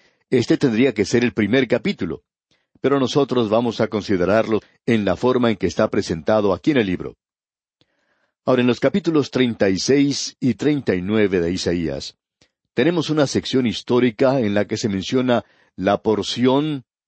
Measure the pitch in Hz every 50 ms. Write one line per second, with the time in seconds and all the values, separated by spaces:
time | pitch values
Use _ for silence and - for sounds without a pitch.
0 | _ _ _ _ _ - - 123 113 - 165 - - 131 110 107 135 135 - -
1 | 98 - - 117 120 117 - - 107 98 113 135 131 107 127 117 - 196 190 -
2 | 95 82 71 - _ _ _ _ _ _ _ _ _ _ _ _ - 135 139 139
3 | 131 113 - - 135 - 123 123 117 104 107 113 123 117 107 - 113 104 - 104
4 | 98 - 101 87 87 87 101 113 107 107 110 98 - _ _ _ _ - 117 110
5 | 101 95 90 - - 123 127 123 123 117 107 - - 85 - - 110 107 - 107
6 | 98 - 92 80 78 - 107 110 104 101 90 87 - 160 151 127 110 95 90 73
7 | 73 64 58 _ _ _ _ _ _ _ _ _ _ _ _ _ _ _ _ _
8 | _ _ _ _ _ _ _ _ - - 127 123 123 123 117 - - 135 - 202
9 | 165 170 160 151 131 - - 123 127 120 110 - 107 98 95 90 - - 131 143
10 | 139 143 131 - - - - - - 127 110 - - 151 151 143 120 - 98 90
11 | 90 95 107 110 104 95 95 92 85 85 95 90 - 95 87 90 82 76 67 71
12 | - - - _ _ _ _ _ _ _ _ _ _ _ - - 123 156 180 170
13 | 147 - 151 156 143 131 - 101 - - - 131 127 113 90 - - - 120 123
14 | 123 123 110 - 139 127 135 139 113 104 101 104 104 - 107 107 - 110 98 95
15 | 87 - 127 127 127 127 120 110 - _ _ _ _ _ _ - 92 98 101 -
16 | - 110 107 101 95 - - 117 123 127 131 139 151 156 147 135 - _ _ _
17 | _